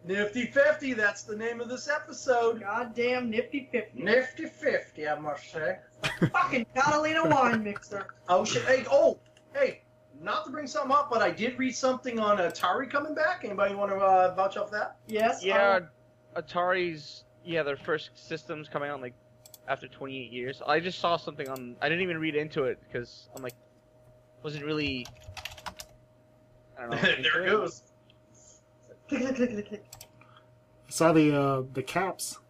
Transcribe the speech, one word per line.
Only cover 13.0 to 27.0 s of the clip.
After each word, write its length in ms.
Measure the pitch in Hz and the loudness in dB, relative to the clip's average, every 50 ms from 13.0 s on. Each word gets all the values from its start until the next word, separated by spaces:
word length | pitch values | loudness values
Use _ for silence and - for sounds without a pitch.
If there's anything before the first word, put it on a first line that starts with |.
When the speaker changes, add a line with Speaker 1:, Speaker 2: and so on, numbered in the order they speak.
| 285 311 302 | -2 -2 -2
Speaker 1:
back. 280 | 311 311 - - - - | 0 0 0 0 -2 -6
Anybody 300 | 214 202 190 202 196 202 | -8 0 0 0 0 2
wanna, 220 | 202 202 196 190 | -2 -2 -2 0
uh, 360 | 190 196 190 190 185 185 180 170 | 4 6 6 8 8 6 4 4
vouch 240 | 180 190 196 - | 2 0 0 0
off 140 | 208 - - | -4 -6 -4
that? 240 | 208 208 - - - _ _ | -4 -4 -4 -4 -8 _ _
Speaker 2:
Yes, 380 | - 220 214 220 233 262 - 180 | -6 -2 0 2 2 0 0 0
Speaker 3:
Yeah, 300 | 190 190 196 202 202 196 | 2 4 4 6 6 4
Speaker 2:
um, 140 | 185 175 160 _ _ - _ _ _ _ _ - | 2 0 -4 _ _ -20 _ _ _ _ _ -10
Speaker 3:
Atari's, 920 | 170 165 - - 175 175 180 185 185 180 175 165 151 147 - - - - _ _ _ - | -10 -10 -4 -2 0 2 2 2 2 0 -2 -4 -8 -12 -16 -18 -20 -20 _ _ _ -10
yeah, 180 | 175 165 165 151 | -4 -2 0 0
their 140 | 143 139 | 0 -4
first 320 | 135 - - 160 156 - - _ | -4 -2 -2 -2 -2 -4 -10 _
system's 520 | - - - 165 156 - - 165 151 151 - | -20 -12 -10 -10 -10 -8 -10 -10 -10 -10 -8
coming 200 | - 151 143 143 | -6 -6 -6 -4
out, 120 | 147 139 | -6 -8
like, 120 | 131 123 123 _ _ _ _ _ _ - - - _ | -10 -12 -14 _ _ _ _ _ _ -20 -20 -20 _
after 200 | - - - - | -6 -6 -6 -6
twenty-eight 440 | 131 - - 139 135 135 135 123 113 | -18 -14 -14 -12 -10 -10 -12 -12 -10
years. 300 | 117 123 123 131 139 - - | -10 -8 -8 -8 -8 -8 0
I 140 | - 151 165 | 2 2 2
just 180 | 170 185 175 - | 2 -2 -6 -2
saw 180 | - 175 170 | 0 0 0
something 300 | 160 - - 147 147 147 | 0 -2 -8 -10 -8 -8
on, 280 | 131 135 131 127 120 120 - | -8 -8 -10 -10 -14 -8 -4
I 60 | - 147 | -2 0
didn't 120 | 160 175 190 | 0 0 -2
even 140 | 180 170 | -2 -2
read 180 | 160 156 160 151 | -2 -2 -2 0
into 280 | 147 151 156 - 165 135 | -2 -4 -2 -2 -2 0
it, 160 | 127 107 - - - | -2 -2 -6 -10 -10
'cause 380 | - 127 120 - - - - _ - | -8 -8 -8 -8 -14 -20 -20 _ -16
I'm 80 | 135 131 | -12 -12
like, 100 | 127 123 _ _ _ _ _ _ _ _ _ _ - - _ _ _ _ - | -12 -12 _ _ _ _ _ _ _ _ _ _ -20 -20 _ _ _ _ -12
wasn't 240 | - 156 147 151 143 | -12 -10 -10 -8 -6
really, 400 | 151 156 151 147 143 135 127 120 - - - - - - - - - - - - - - - - - - - _ _ _ _ _ _ _ _ _ _ _ - _ _ - | -4 -2 0 0 -2 -2 -4 -8 -10 -16 -18 -20 -16 -16 -14 -14 -14 -16 -12 -14 -14 -14 -14 -20 -20 -20 -20 _ _ _ _ _ _ _ _ _ _ _ -20 _ _ -16
I 40 | - | -14
don't 80 | 123 117 | -8 -6
know, 60 | - | -2
Speaker 1:
<laughs> 40 | - | 2